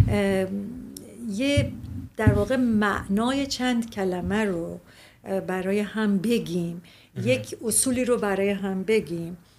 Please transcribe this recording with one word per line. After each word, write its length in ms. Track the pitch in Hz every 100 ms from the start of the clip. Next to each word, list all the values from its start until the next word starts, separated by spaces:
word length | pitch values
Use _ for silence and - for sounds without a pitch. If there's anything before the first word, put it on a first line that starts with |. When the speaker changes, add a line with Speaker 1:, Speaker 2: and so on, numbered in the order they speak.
| -
Speaker 1:
اه، 380 | 208 196 190 190 196 202 254 - - - - 233
یه 440 | 196 269 285 - - - - - -
در 160 | 214
واقع 240 | 202 202 262
معنای 880 | 247 214 208 - - 196 233 277 277
چند 440 | - 254 240 226
کلمه 540 | 208 190 180 175 202
رو، 360 | 214 175 170 175 - - - -
اه، 160 | - 190
برای 400 | 170 185 185 208
هم 380 | 202 220 214 196
بگیم، 640 | 196 233 156 175 170 170 - - - -
Speaker 2:
مهم. 120 | 202
Speaker 1:
یک 280 | 254 - -
اصولی 400 | 233 196 269 247
رو 120 | 240 233
برای 340 | 208 190 202
هم 320 | 196 196 190
بگیم، 540 | 185 220 156 170 165 180 _